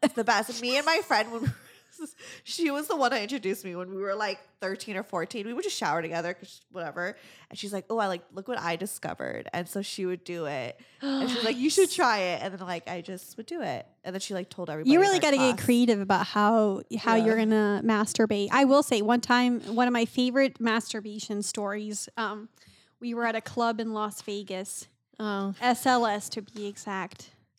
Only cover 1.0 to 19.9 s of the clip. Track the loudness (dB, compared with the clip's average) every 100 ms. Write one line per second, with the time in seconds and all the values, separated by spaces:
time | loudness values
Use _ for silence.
1 | 2 0 0 -2 -4 -4 -14 -20 _ -16
2 | -16 -14 -20 -20 -12 -2 0 0 -2 2
3 | 2 2 -2 -4 -4 -6 -6 -10 -8 -8
4 | -4 -2 -2 -4 -12 _ -8 -6 -8 -8
5 | -6 -6 -4 -6 -8 -6 -6 -2 -2 -2
6 | -2 -4 -6 -8 -12 -20 _ -12 -10 -6
7 | -6 -8 -18 -20 _ -12 -8 -8 -4 -2
8 | 0 -2 -8 -16 -8 -6 -2 -2 -4 -8
9 | -8 -6 -6 -6 -6 -6 -6 -6 -6 -4
10 | -4 -4 -8 -6 -4 -4 -6 -10 -18 _
11 | -4 -2 0 0 0 0 2 4 4 4
12 | 2 4 0 -2 -4 -8 -6 -6 -6 -10
13 | -8 -12 -12 -16 -12 -6 -6 -6 -10 _
14 | -10 -8 -6 -6 -8 -10 -8 -2 6 6
15 | 8 4 4 4 4 2 4 4 6 4
16 | 4 2 2 4 6 6 4 2 -4 -4
17 | 4 4 6 4 4 4 4 2 2 2
18 | 2 2 2 2 2 4 6 6 6 2
19 | 4 2 4 4 4 0 -2 0 2